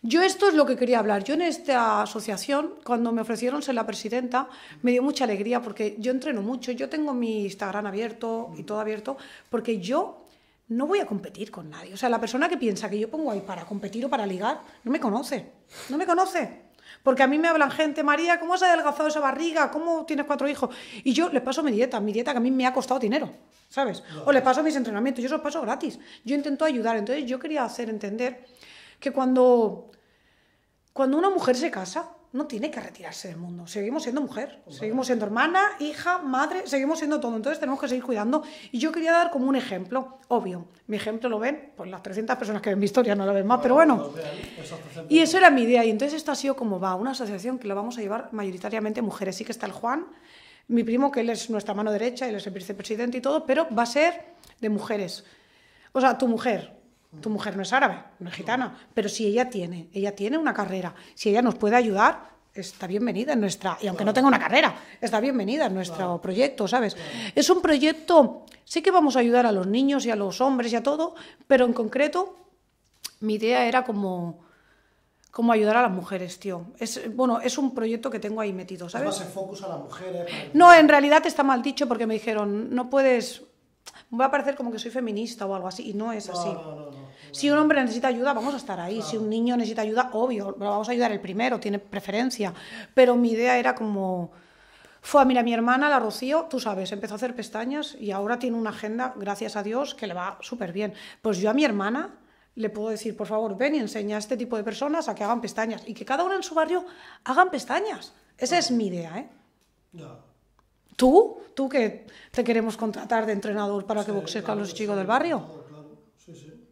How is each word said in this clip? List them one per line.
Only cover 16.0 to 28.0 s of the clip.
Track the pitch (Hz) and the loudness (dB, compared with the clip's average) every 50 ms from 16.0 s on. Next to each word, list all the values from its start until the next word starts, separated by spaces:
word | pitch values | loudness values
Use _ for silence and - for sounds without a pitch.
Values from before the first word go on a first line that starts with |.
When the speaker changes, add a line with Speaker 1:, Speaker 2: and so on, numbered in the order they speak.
| 370 | 0
Speaker 1:
conoce. | 359 339 349 381 381 359 349 254 - - - - _ _ _ _ - - - | 2 2 2 2 2 0 -4 -4 -4 -8 -18 -20 _ _ _ _ -20 -20 0
Porque | _ 269 254 254 | _ 2 4 6
a | 269 | 4
mí | 269 285 302 | 4 4 2
me | 330 339 | 2 2
hablan | 330 311 285 269 | 4 4 2 2
gente, | - - 311 302 285 320 | 2 0 0 0 0 0
"María, | 285 285 294 294 339 339 349 339 | 2 2 2 2 4 2 2 2
¿cómo | 339 330 | 2 -2
has | 359 370 | 0 2
adelgazado | 370 359 339 320 311 294 285 302 311 302 | 4 4 4 4 2 -2 0 0 -2 0
esa | 302 302 | 0 0
barriga? | 285 269 269 277 330 339 311 330 285 269 | 0 0 0 0 -4 -2 2 2 0 2
¿Cómo | - 302 320 339 330 320 311 | 0 -4 -2 0 -2 -2 -2
tienes | 320 311 277 294 | -4 -4 -4 -2
cuatro | - 294 262 262 | -2 -2 -2 0
hijos?". | 285 285 - - - - - - - - 220 | -2 0 -2 -4 -4 -4 -12 -16 -16 -16 -4
Y | - 269 240 | -2 0 2
yo | 277 330 349 | 2 2 2
les | - 262 | 0 -2
paso | - 277 262 302 | -2 0 -2 -2
mi | 311 294 | 0 0
dieta, | 220 202 247 254 - 220 | 2 2 0 0 0 -4
mi | 202 214 | -4 -2
dieta | 196 220 247 294 | -2 -2 -2 -2
que | 285 240 | 0 0
a | |
mí | 226 254 | 0 2
me | 262 262 254 | 2 2 2
ha | 254 254 | 2 2
costado | 269 247 - 254 269 | 0 -2 0 -2 0
dinero, | 247 202 233 311 285 - - - _ _ _ _ _ _ | 0 0 0 0 -2 -4 -10 -18 _ _ _ _ _ _
¿sabes? | - 285 277 233 175 - | -4 -2 -2 -2 -2 -6
Speaker 2:
Claro. | - - - - - | -12 -16 -16 -4 0
Speaker 1:
O | 277 | 4
les | 277 254 | 4 4
paso | - 262 254 269 | 6 4 2 4
mis | 302 311 302 | 2 0 0
entrenamientos, | 277 240 233 208 202 233 277 254 247 | 0 -2 -2 -2 -2 -2 -2 -2 -2
yo | 233 262 | -4 -4
se | 302 | -4
los | 302 | -4
paso | 302 294 294 330 | -4 -4 -6 -4
gratis. | 269 208 247 - - 269 - - - - - - _ | -4 -4 -4 -4 -6 -8 -8 -10 -20 -20 -20 -16 _
Yo | 226 277 | -2 -2
intento | 294 285 302 277 - 311 | -2 0 -2 -2 0 0
ayudar. | 311 269 240 214 226 226 214 | 0 0 0 0 0 0 0
Entonces | 202 226 254 302 277 | -2 -2 -2 -4 -2
yo | 233 254 254 | -4 -6 -6
quería | - 311 311 294 254 | -4 -4 -2 -2 -2
hacer | 220 - - 240 226 | -4 -4 -8 -8 -6
entender | 220 208 | -6 -6